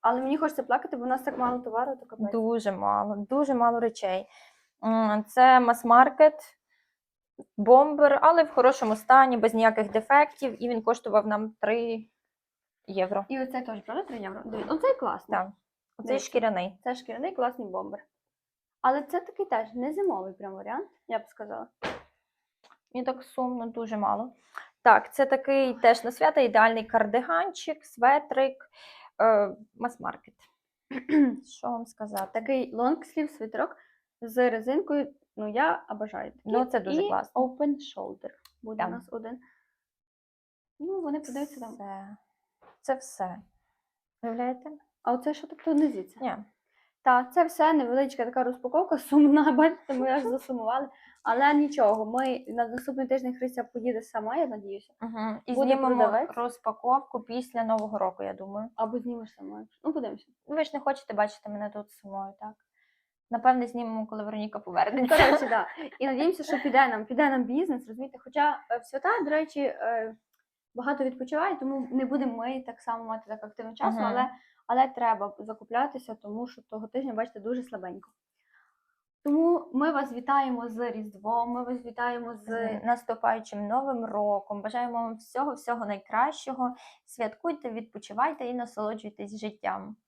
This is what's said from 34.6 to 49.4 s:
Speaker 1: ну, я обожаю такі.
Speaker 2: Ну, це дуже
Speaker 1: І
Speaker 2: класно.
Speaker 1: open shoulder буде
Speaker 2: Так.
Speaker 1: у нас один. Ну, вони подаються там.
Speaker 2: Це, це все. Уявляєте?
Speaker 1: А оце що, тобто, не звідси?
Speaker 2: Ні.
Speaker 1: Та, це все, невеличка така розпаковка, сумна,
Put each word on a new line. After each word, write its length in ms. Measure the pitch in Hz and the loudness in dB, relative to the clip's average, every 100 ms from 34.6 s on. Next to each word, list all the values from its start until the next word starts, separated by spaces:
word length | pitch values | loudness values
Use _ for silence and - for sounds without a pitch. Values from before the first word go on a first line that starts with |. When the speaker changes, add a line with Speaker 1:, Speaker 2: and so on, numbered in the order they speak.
| 220 277 392 294 285 - _ - | -2 -2 0 -2 -2 -8 _ -10
Speaker 1:
ну, 100 | 214 | -6
я 380 | 214 302 339 - | 0 0 0 -6
обожаю 420 | 214 214 202 - | -10 -8 -8 -12
такі. 100 | - 208 | -14 -2
Speaker 2:
Ну, 200 | 226 254 | 0 0
це 140 | 247 | -2
дуже 220 | 190 302 | -2 -2
Speaker 1:
І 40 | 403 | 0
Speaker 2:
класно. 320 | - - - | -2 -4 -2
Speaker 1:
open 340 | 254 254 294 285 | -2 -2 -2 -2
shoulder 540 | - - - 190 196 _ _ _ | -6 -12 -12 -12 -16 _ _ _
буде 140 | 226 220 | -16 -6
Speaker 2:
Так. 40 | 185 | -6
Speaker 1:
у 40 | |
нас 180 | 233 - | -6 -12
один. 280 | 226 226 247 _ _ _ _ _ _ _ _ _ _ _ _ _ _ | -12 -12 -16 _ _ _ _ _ _ _ _ _ _ _ _ _ _
Ну, 220 | 311 392 | -8 -6
вони 180 | 330 294 | -4 -6
подаються 400 | 302 262 285 262 | -8 -10 -10 -10
там. 180 | 226 226 | -16 -14
Speaker 2:
Це, 400 | 202 196 196 208 _ _ _ _ - _ | -14 -14 -16 -20 _ _ _ _ -20 _
це 140 | - 262 | -6 -6
все. 420 | - - 185 185 - _ _ _ _ _ _ _ | -6 -10 -10 -10 -18 _ _ _ _ _ _ _
Уявляєте? 480 | 233 226 247 254 302 302 _ _ | -8 -4 -4 -6 -10 -18 _ _
Speaker 1:
А 100 | - | -2
оце 200 | 247 254 | -2 -2
що, 140 | 302 - | -6 -10
тобто, 260 | - - | -10 0
не 140 | 294 302 | 2 2
звідси? 320 | 220 185 - | 0 -10 -8
Speaker 2:
Ні. 140 | 254 202 208 _ _ _ _ _ | -8 -8 -12 _ _ _ _ _
Speaker 1:
Та, 200 | - 247 | 4 4
це 200 | 254 - | 4 2
все, 300 | 339 - 320 | 2 4 4
невеличка 520 | 311 247 254 277 262 240 | 4 2 0 0 -2 -4
така 180 | 247 | -2
розпаковка, 540 | 247 254 254 302 359 311 | -2 -2 -2 0 2 -2
сумна, 540 | - 285 294 294 | 4 6 8 8